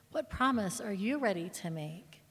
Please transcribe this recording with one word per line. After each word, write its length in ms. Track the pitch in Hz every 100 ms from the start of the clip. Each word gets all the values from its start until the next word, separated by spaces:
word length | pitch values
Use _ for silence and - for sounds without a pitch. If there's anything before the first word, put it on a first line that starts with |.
| -
what 180 | 311 -
promise 500 | - 262 240 190 -
are 140 | 226
you 240 | 190 220 285
ready 320 | 233 180 175
to 220 | - 170
make 500 | 160 151 165 - - -